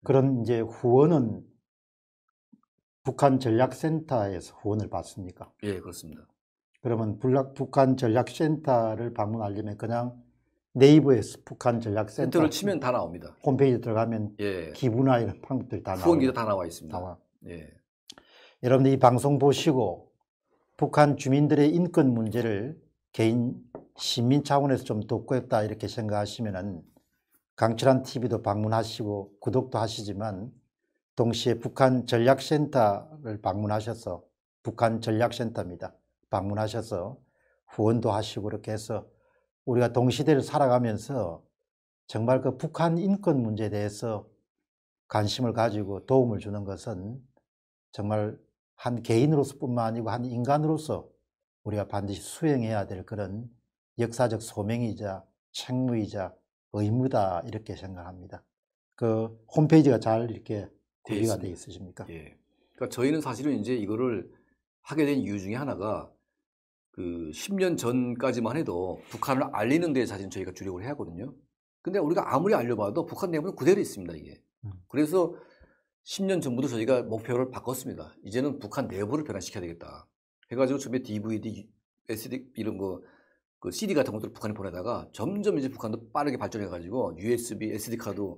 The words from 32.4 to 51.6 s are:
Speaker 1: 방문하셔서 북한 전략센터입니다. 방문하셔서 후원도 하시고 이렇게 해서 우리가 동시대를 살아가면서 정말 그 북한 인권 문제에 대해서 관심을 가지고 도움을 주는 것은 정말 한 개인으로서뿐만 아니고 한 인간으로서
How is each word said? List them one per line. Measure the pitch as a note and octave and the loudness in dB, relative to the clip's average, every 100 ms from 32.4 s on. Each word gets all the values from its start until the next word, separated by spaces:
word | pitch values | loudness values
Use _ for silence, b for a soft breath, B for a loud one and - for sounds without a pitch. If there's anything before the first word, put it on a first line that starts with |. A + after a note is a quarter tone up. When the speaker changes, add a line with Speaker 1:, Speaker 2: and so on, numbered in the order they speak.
| - D3+ D3 C#3 G#2+ G2+ - D3+ C3 G#2+ | 2 0 2 4 4 2 -6 -14 -10 -6
Speaker 1:
방문하셔서 | G#2+ F#2+ G#2 G#2+ G#2+ A2 - F2 _ _ _ _ | -4 -2 -2 -2 -4 -8 -8 -12 _ _ _ _
북한 | - A2 A#2 A2+ | -10 0 2 2
전략센터입니다. | A#2 A2 A#2 - A#2 A2+ F2+ F2 F#2+ _ _ _ _ | 0 0 0 0 -6 -6 -8 -10 -14 _ _ _ _
방문하셔서 | G2+ G2 G#2 G#2+ A#2 A2 G2 F#2 C3+ _ _ _ _ _ | -4 -2 -2 -2 -4 -6 -6 -6 -12 _ _ _ _ _
후원도 | - G#2+ A#2 A#2 | 0 2 4 2
하시고 | G2+ G#2+ - G#2 | 0 -2 -6 -8
이렇게 | G#2 - | -8 -8
해서 | G#2+ - G#2+ - _ _ _ _ _ - | -8 -6 -8 -10 _ _ _ _ _ -2
우리가 | A#2+ A#2+ | 2 4
동시대를 | A#2+ B2 A2+ D3+ D3 | 4 2 2 4 4
살아가면서 | A#2 D3+ C#3 B2 A#2+ G#2+ - C3+ F#2 E2 _ _ _ _ _ _ _ | 4 2 4 4 2 -2 -4 -4 -4 -6 _ _ _ _ _ _ _
정말 | A2 A#2 C3 | -2 2 4
그 | C3 - | 2 -2
북한 | D#3 - E3 E3 | -8 0 2 2
인권 | G3 G3 - C#3 | 2 2 2 2
문제에 | A2+ G#2+ A2 | 2 -2 -2
대해서 | G2+ G#2 - A#2+ G2 - _ _ _ _ _ _ _ _ | -2 -4 -4 -6 -6 -8 _ _ _ _ _ _ _ _
관심을 | G#2+ G#2+ - B2+ | 0 0 0 -2
가지고 | A2+ A2+ G#2+ G2 G2 - | 2 2 0 -4 -8 4
도움을 | C3 B2 G#2 | 4 4 0
주는 | G#2+ G#2 | -6 -8
것은 | G2+ F#2+ - F#2+ G2 C3 - _ _ _ _ _ _ | -6 -8 -8 -8 -10 -12 -16 _ _ _ _ _ _
정말 | - G#2 G#2+ G#2+ B2+ _ _ _ _ | -8 -2 0 -2 -6 _ _ _ _
한 | B2 A#2+ | -6 -6
개인으로서뿐만 | A#2 A2+ D3 D#3 C3+ - C3+ A#2+ A2+ | 2 4 6 4 2 -4 -4 -2 -2
아니고 | A2+ A2 | -2 -4
한 | A#2 | -4
인간으로서 | B2 A#2+ A#2+ D3 D3+ D#3 D3+ G2 - _ _ _ _ _ | -4 -4 0 2 2 -2 -2 -6 -6 _ _ _ _ _